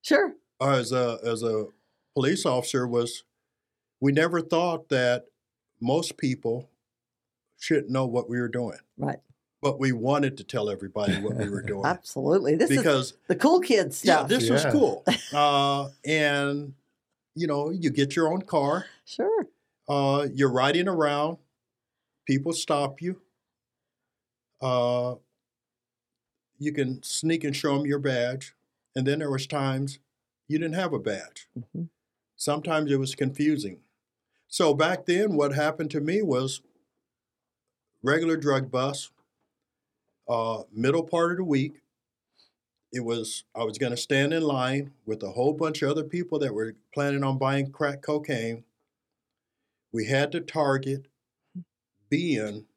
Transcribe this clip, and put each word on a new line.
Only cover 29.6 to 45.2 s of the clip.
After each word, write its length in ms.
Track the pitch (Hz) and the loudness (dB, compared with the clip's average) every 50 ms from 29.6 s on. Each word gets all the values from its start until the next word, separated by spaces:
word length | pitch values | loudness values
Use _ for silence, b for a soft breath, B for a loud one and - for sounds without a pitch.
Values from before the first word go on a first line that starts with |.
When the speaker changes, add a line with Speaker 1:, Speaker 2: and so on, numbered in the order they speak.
| 135 135 131 135 139 139 139 - _ _ _ _ _ _ _ _ _ | -2 -2 -2 -2 -4 -6 -8 -14 _ _ _ _ _ _ _ _ _
Speaker 2:
you 120 | _ 147 151 | _ -4 -2
didn't 160 | 170 165 156 | -2 -2 -2
have 160 | 180 185 175 151 | -2 -2 -2 -4
a 60 | 113 | -4
badge. 480 | 98 107 101 92 80 - _ - - _ _ 123 | -4 -4 -6 -6 -8 -14 _ -20 -20 _ _ -14
Speaker 1:
Mm-hmm. 260 | 117 _ _ - 170 165 _ _ _ _ _ _ _ _ _ | -14 _ _ -10 -10 -10 _ _ _ _ _ _ _ _ _
Speaker 2:
Sometimes 560 | _ - - 147 151 147 175 160 156 156 143 139 | _ -4 -4 -4 -4 -2 -2 -2 0 0 2 0
it 40 | 135 | 0
was 140 | 135 131 - | 0 -2 -4
confusing. 640 | - 139 131 135 - 147 151 156 139 101 98 92 - _ _ _ _ _ _ _ _ _ _ _ _ _ | -2 -4 -4 -2 0 0 0 0 0 -2 -8 -12 -14 _ _ _ _ _ _ _ _ _ _ _ _ _
So 260 | _ - - 180 156 143 | _ 0 2 4 4 6
back 320 | 139 156 170 185 180 - | 4 4 2 2 -2 0
then, 280 | - 175 185 214 214 196 | 0 2 2 2 2 2
what 200 | 147 143 143 139 | 2 2 2 2
happened 360 | 147 151 151 151 156 165 147 - | 0 0 0 0 -2 -6 -4 -4
to 80 | 156 | -4
me 220 | 147 151 180 208 214 | -2 0 0 0 0
was 380 | 170 131 127 131 135 135 - _ _ _ _ _ _ _ _ _ _ _ _ _ _ _ _ _ _ _ _ _ _ _ _ _ _ _ _ - | 2 0 0 0 -2 -6 -8 _ _ _ _ _ _ _ _ _ _ _ _ _ _ _ _ _ _ _ _ _ _ _ _ _ _ _ _ 0
regular 340 | 127 143 165 165 165 160 | 2 2 2 2 2 0
drug 340 | 156 139 147 139 135 131 113 | 0 2 2 2 2 0 -2
bus, 400 | 113 127 131 139 139 139 - - _ _ _ _ _ _ _ _ _ _ _ _ _ _ _ _ _ _ _ _ _ _ _ - | -2 -2 -2 -2 -4 -6 -10 -14 _ _ _ _ _ _ _ _ _ _ _ _ _ _ _ _ _ _ _ _ _ _ _ -4
uh, 340 | 120 117 113 113 113 107 - _ 104 | -4 -2 -2 -4 -6 -6 -10 _ -6
middle 300 | 107 117 131 143 165 165 | -2 0 2 2 2 0
part 280 | 165 - 165 170 170 175 | 0 0 0 0 0 0
of 60 | 175 | -2
the 60 | 190 | -2
week. 360 | 170 143 131 135 156 - - _ _ _ _ _ _ _ _ _ _ _ _ _ _ _ _ _ _ _ _ _ _ - | 0 0 0 0 -2 -6 -14 _ _ _ _ _ _ _ _ _ _ _ _ _ _ _ _ _ _ _ _ _ _ -8
It 80 | 127 | -6
was, 440 | 120 117 117 117 113 107 - - - _ _ | -4 -2 -2 -2 -4 -6 -8 -12 -12 _ _
I 100 | 113 117 | -4 -4
was 140 | 110 107 107 | -4 -2 -2
gonna 180 | 135 123 120 | -4 -2 -2
stand 360 | 120 - - 139 135 139 147 160 | -4 -2 0 2 2 2 2 2
in 80 | 165 160 | 0 0
line 500 | 151 139 131 127 127 135 139 139 139 - _ _ | 0 0 0 0 0 0 -2 -4 -6 -12 _ _
with 160 | 110 110 107 | -8 -6 -6